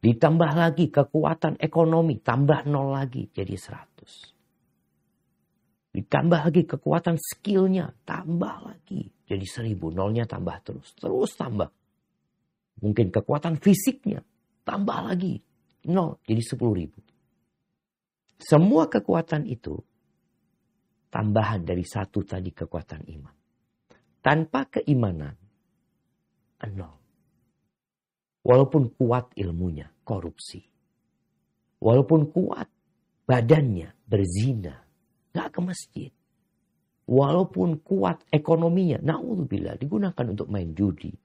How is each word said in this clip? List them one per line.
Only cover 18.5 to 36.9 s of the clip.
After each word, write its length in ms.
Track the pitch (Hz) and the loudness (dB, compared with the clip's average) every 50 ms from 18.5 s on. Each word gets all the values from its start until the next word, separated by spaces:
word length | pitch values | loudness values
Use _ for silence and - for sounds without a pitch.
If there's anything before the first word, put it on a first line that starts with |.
| 156 151 165 202 262 320 320 - | 6 6 8 8 6 4 4 4
kekuatan 560 | - 220 - - 185 165 165 - 160 156 143 | 0 -2 0 2 0 0 0 -2 -4 -4 -4
itu 320 | 113 127 113 - - 76 - - _ _ _ _ _ _ _ _ _ _ _ _ _ _ _ _ _ _ _ _ _ _ _ _ | -6 -10 -10 -10 -10 -10 -10 -12 _ _ _ _ _ _ _ _ _ _ _ _ _ _ _ _ _ _ _ _ _ _ _ _
tambahan 560 | _ - 113 107 107 104 110 107 101 110 98 85 | _ -6 -2 -2 2 2 2 2 2 -2 -4 -4
dari 240 | 82 90 87 90 | -4 -4 -4 -4
satu 400 | - - 101 95 - _ 104 95 | -6 -6 -8 -8 -4 _ -6 -6
tadi, 240 | - - 92 92 92 | -4 -8 -8 -8 -10
kekuatan 560 | - - 85 - - 82 - _ 73 76 - | -10 -10 -12 -10 -10 -12 -10 _ -14 -16 -14
iman. 300 | - 80 76 69 69 _ _ _ _ _ _ _ _ _ _ _ _ - _ _ _ _ _ _ | -16 -18 -20 -20 -20 _ _ _ _ _ _ _ _ _ _ _ _ -20 _ _ _ _ _ _
Tanpa 440 | 131 143 160 160 156 - 269 269 | 2 2 2 2 0 -2 -4 -4
keimanan, 680 | _ - - - - 147 127 117 101 90 80 73 71 71 _ _ _ _ _ _ _ _ _ _ _ _ _ _ _ _ _ _ _ _ _ _ _ _ _ - 107 98 | _ -6 -6 0 2 2 2 2 0 -2 -4 -8 -10 -12 _ _ _ _ _ _ _ _ _ _ _ _ _ _ _ _ _ _ _ _ _ _ _ _ _ -14 -12 -10
nol. 200 | 98 92 80 78 _ _ _ _ _ _ _ _ _ _ _ _ _ _ _ _ _ _ _ _ _ _ _ _ _ _ _ _ _ _ | -12 -12 -14 -18 _ _ _ _ _ _ _ _ _ _ _ _ _ _ _ _ _ _ _ _ _ _ _ _ _ _ _ _ _ _
Walaupun 560 | - 123 127 139 131 - 156 135 113 - _ | 6 6 6 6 6 4 2 2 2 0 _
kuat 360 | 131 113 120 127 123 _ _ - | 0 2 2 0 -2 _ _ -8
ilmunya, 520 | 101 87 82 85 90 90 80 73 69 - _ _ _ | -6 -6 -4 -4 -4 -4 -4 -8 -12 -16 _ _ _
korupsi. 600 | - 110 95 82 85 80 _ - - - 92 _ _ _ _ _ _ _ _ _ _ _ _ _ _ _ _ _ _ _ _ _ _ _ _ | -6 -6 -6 -6 -10 -14 _ -18 -16 -16 -18 _ _ _ _ _ _ _ _ _ _ _ _ _ _ _ _ _ _ _ _ _ _ _ _
Walaupun 520 | - 107 117 131 139 - 160 160 147 147 | 2 4 6 6 6 6 4 4 4 2
kuat 360 | - 180 185 - - - - _ _ _ _ _ _ _ _ _ _ _ _ | 0 -2 -2 -2 -4 -8 -10 _ _ _ _ _ _ _ _ _ _ _ _
badannya, 680 | - 131 123 113 117 151 156 143 127 104 87 78 - - _ _ | 2 2 2 6 6 6 6 6 0 -2 -4 -6 -10 -18 _ _
berzina, 720 | - 113 101 98 90 85 98 110 135 131 110 92 80 67 - _ _ _ _ _ _ _ _ _ _ | -2 0 0 0 0 0 -2 -2 -2 -2 -4 -6 -10 -14 -16 _ _ _ _ _ _ _ _ _ _
nggak 180 | _ 170 - - | _ -8 -8 -6
ke 100 | - - 180 | -6 -6 -4
masjid. 480 | 185 180 - - _ _ - - 139 _ _ _ _ _ _ _ _ _ _ _ _ _ _ _ _ | -4 -6 -10 -12 _ _ -14 -14 -14 _ _ _ _ _ _ _ _ _ _ _ _ _ _ _ _